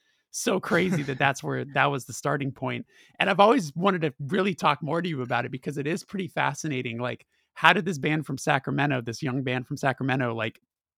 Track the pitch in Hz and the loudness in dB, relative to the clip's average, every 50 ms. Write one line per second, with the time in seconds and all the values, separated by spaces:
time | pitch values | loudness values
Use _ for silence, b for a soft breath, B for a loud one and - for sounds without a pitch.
0 | _ _ _ _ _ _ - - - 247 196 185 - - - 170 185 180 185 147 | _ _ _ _ _ _ -8 -4 -2 0 0 0 0 0 2 2 2 2 0 0
1 | 143 139 131 131 143 139 131 - 151 143 131 127 123 139 139 139 135 143 143 127 | -2 -2 -2 0 0 0 0 -2 -4 -6 -4 -4 -4 -2 0 2 2 2 0 -2
2 | - - 120 - - 143 147 139 139 139 135 - 131 127 123 117 - b b b | -6 -10 -10 -4 -2 -2 -2 -2 -2 -4 -6 -6 -6 -6 -4 -6 -8 b b b
3 | b b b b 170 190 196 180 202 220 247 254 165 143 - 165 185 196 185 170 | b b b b 0 2 6 6 8 8 6 4 2 -2 -4 0 2 2 2 2
4 | 160 139 - - 143 127 185 202 190 208 175 - 185 151 143 - 156 139 160 170 | 0 -2 -2 -4 -4 -2 0 0 0 0 0 2 2 2 2 0 -2 -4 -2 -2
5 | 175 180 156 131 123 123 123 120 123 123 131 - - 151 139 143 139 151 170 165 | -2 -2 -4 -4 -2 -2 -2 -2 -2 -2 -6 -8 -8 -6 -6 -4 -4 -4 -4 -4
6 | - - - 190 180 - - 156 135 139 143 - - 156 131 127 123 120 113 117 | -6 -8 -8 -8 -6 -4 -2 0 0 0 0 -2 -4 -4 -4 -4 -4 -4 -4 -4
7 | 123 120 117 - _ _ _ _ _ _ - - 160 165 180 202 160 202 165 135 | -4 -4 -6 -8 _ _ _ _ _ _ -2 6 6 6 6 6 2 -2 -2 0
8 | 139 147 156 160 - - 135 - - 156 143 131 - 139 139 139 143 147 135 123 | 0 0 0 0 -2 -4 -6 -4 0 0 0 2 0 -2 0 0 2 2 0 0
9 | 117 117 113 - 160 131 123 143 127 127 127 127 120 - 143 - - 135 127 - | -2 -6 -6 -4 -4 -4 -2 -2 -2 -2 -2 -4 -4 -6 -6 -2 -2 -2 0 0
10 | 131 135 127 131 127 120 113 113 110 117 - _ _ _ _ _ _ _ _ | 0 0 0 0 0 -2 -2 -2 -4 -6 -6 _ _ _ _ _ _ _ _